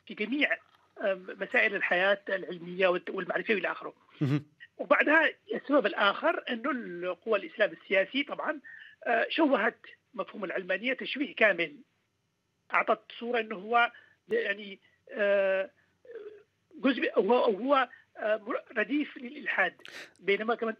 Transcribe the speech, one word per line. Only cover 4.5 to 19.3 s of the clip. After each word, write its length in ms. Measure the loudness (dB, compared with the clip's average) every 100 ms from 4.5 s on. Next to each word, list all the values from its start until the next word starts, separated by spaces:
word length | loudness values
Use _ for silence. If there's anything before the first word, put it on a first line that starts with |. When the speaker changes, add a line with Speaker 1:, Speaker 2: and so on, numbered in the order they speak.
| _ -20 -8
Speaker 1:
وبعدها 520 | 2 4 6 4 4 -2 -8
السبب 320 | -8 2 2 2
الآخر 580 | 2 2 2 0 -2 -4
أنه 200 | -6 -4
القوى 680 | -4 -6 -8 -6 -6 -2 -2
الإسلام 320 | -2 0 0
السياسي 520 | 0 0 2 2 0
طبعا، 380 | -4 -4 -6 -6 -8 -20 -20 -12 0
آه، 200 | 0 0
شوهت 580 | 2 4 4 2 -2 -14 -20 _
مفهوم 300 | -10 -8 -6
العلمانية 480 | -6 -4 -4 -4 -2
تشويه 420 | -4 -6 -6 -4
كامل. 420 | 4 4 4 -2 -6 -20 _ _ _ _ _ _ _ _
أعطت 380 | 0 2 0 _ -12
صورة 220 | -4 -4
أنه 160 | -4 -8
هو 360 | 0 2 2 0 -20 _ -4
يعني، 500 | -2 -2 -4 -8 -14 _ _ -14
آه، 580 | -2 2 4 4 2 -2 _ _ _ -18 -16 -16 -18 _ _ _
جزء، 440 | -2 0 0 0 2
هو، 260 | 4 4
هو، 440 | 4 0 2 2 2 -4 _ -8
آه، 200 | -2 -2
مر-، 260 | -2 -8 -6 -4
رديف 380 | -2 -2 -4 -8
للإلحاد، 580 | -14